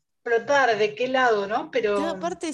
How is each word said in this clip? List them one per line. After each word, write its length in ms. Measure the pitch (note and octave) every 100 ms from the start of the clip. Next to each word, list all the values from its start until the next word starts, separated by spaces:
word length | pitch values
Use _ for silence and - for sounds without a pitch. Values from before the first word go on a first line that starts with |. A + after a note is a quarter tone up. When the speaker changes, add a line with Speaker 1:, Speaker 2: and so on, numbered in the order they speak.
| _
Speaker 1:
explotar, 640 | _ A#3+ A#3 - C#4+ B3 G#3
de 180 | G#3+ A3
qué 120 | B3+
lado, 380 | C4 B3 G#3+ G3
¿no? 220 | A#3+ E4
Pero, 280 | B3 G#3 G3+
Speaker 2:
Ya, 120 | E4
aparte, 400 | F#3+ E4+ F4 E4